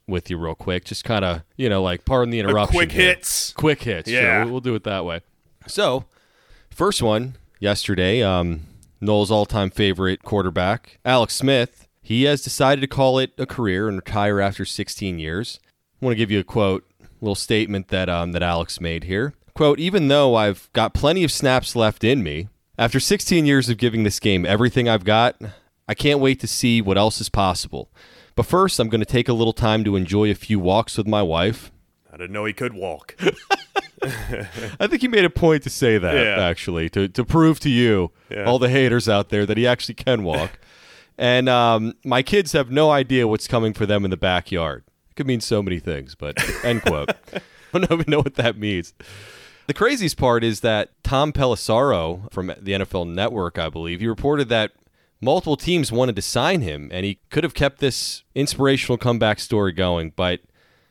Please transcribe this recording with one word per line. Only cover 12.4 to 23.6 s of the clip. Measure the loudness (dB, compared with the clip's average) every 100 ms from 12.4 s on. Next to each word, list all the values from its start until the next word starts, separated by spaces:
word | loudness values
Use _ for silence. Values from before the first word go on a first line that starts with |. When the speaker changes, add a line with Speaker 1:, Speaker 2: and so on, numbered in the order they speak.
Speaker 1:
decided | -2 0 2 2
to | -2
call | 0 2 2
it | 0 -6
a | -8
career | -4 -2 0 -2
and | -4
retire | -4 -2 0 2
after | 0 -2
sixteen | -8 -8 -8 -8 -6 -6
years. | -6 -6 -8 -12 _ _ _ -6
I | -2
wanna | 0
give | 0
you | 0
a |
quote, | 0 0 0 0 -6 _
a | -20 -8
little | -4 -4
statement | 0 0 0 -4 -4
that, | -4 -2
um, | -2 -2
that | -2
Alex | -2 -2 -4 -6
made | -6 -6 -4
here. | -4 -4 -8 _ 0
Quote, | 2 2
"Even | 0 2 4
though | 4 4 4
I've | 2 -2 -4
got | -2 0
plenty | 2 2 2 0
of |
snaps | 0 2 2 0 0
left | 0 2 2
in | 2
me, | 0 -6 -10 _ _ -2
after | 0 0
sixteen | 0 0 2 4 4
years | 4